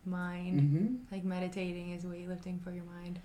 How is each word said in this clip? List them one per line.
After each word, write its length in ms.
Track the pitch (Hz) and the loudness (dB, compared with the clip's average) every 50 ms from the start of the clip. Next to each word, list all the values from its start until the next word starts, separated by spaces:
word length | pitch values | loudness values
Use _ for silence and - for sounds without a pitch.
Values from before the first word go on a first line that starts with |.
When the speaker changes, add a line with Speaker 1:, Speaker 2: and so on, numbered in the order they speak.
| - | -2
Speaker 1:
mind. 540 | 185 180 180 180 180 175 180 180 180 185 143 | -2 -2 0 -2 -2 -2 -2 0 4 6 8
Speaker 2:
Mm-hmm. 340 | 143 147 139 160 196 233 254 247 - - 190 | 8 8 8 6 4 2 2 -2 -4 -6 -8
Speaker 1:
Like, 100 | 190 180 | -2 -2
meditating 640 | 185 185 180 180 180 180 196 185 180 175 175 175 175 | 0 0 0 -2 -2 -2 -2 -2 -2 -2 -4 -4 -6
is 140 | 175 170 170 | -6 -6 -6
weightlifting 580 | 180 175 175 175 180 180 180 - 185 180 180 180 | -6 -6 -6 -6 -6 -6 -6 -4 -4 -4 -4 -4
for 80 | 180 | -6
your 140 | 180 175 175 | -8 -8 -8
mind. 340 | 170 175 175 175 175 180 180 - | -10 -10 -10 -8 -6 -6 -8 -8